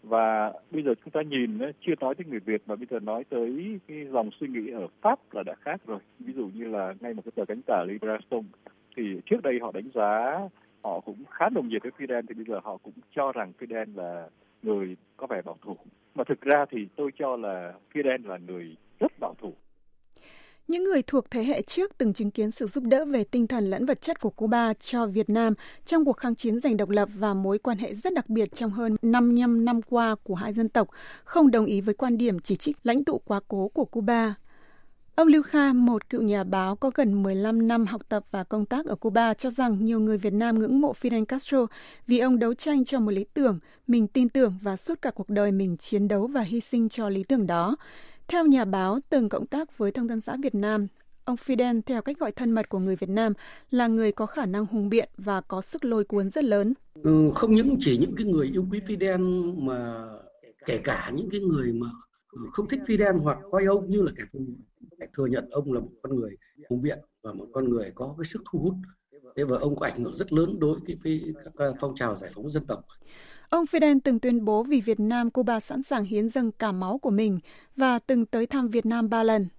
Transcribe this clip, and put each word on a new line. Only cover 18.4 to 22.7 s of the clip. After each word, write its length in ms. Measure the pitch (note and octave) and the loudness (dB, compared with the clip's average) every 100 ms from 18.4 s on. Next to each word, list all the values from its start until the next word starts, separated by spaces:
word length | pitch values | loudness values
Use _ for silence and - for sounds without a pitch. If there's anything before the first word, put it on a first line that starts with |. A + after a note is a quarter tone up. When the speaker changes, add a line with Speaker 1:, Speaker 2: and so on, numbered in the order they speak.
| F2 F2+ E2 D#2+ _ _ | -12 -12 -12 -18 _ _
Speaker 1:
rất 180 | B3+ - | -4 -2
bảo 140 | - - | -10 -10
thủ. 120 | F#2+ - - _ _ _ _ - - - - _ - | -14 -14 -20 _ _ _ _ -20 -20 -20 -20 _ -6
Speaker 2:
Những 160 | F4 | -2
người 180 | F#4 E4 | 2 2
thuộc 280 | - C#4 - | 2 -2 0
thế 140 | A#3+ | -4
hệ 180 | A#3 D4 | -2 -2
trước 360 | - - G4 - | -2 -2 -4 0
từng 140 | A3+ | -2
chứng 180 | F#3+ G#3 | 0 -4
kiến 200 | G#3+ G#3+ | -2 -4
sự 160 | - | -2
giúp 180 | G#3+ | -6